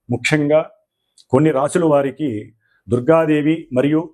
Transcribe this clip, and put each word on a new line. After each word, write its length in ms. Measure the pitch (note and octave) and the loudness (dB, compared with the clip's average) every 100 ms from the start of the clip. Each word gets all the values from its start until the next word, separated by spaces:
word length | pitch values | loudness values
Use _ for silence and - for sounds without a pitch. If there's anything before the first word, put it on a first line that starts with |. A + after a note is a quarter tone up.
| - | -8
ముఖ్యంగా 580 | A#2+ - D#3 D3 D3+ E3 _ _ _ _ _ - | -4 0 0 2 0 -2 _ _ _ _ _ 0
కొన్ని 220 | C3 D#3 | 2 2
రాశుల 340 | C3+ C#3+ F3+ D#3+ | 0 -2 0 2
వారికి 680 | C#3+ C#3 C3 D3+ G#2+ A2 _ _ _ - | 0 -2 -6 -8 -8 -12 _ _ _ -6
దుర్గాదేవి 800 | A#2+ B2 D#3+ D#3 D3+ D3 D#3+ - | -2 2 2 2 0 0 -4 -4
మరియు 360 | B2+ C#3+ D#3 E3+ | -2 0 -2 -4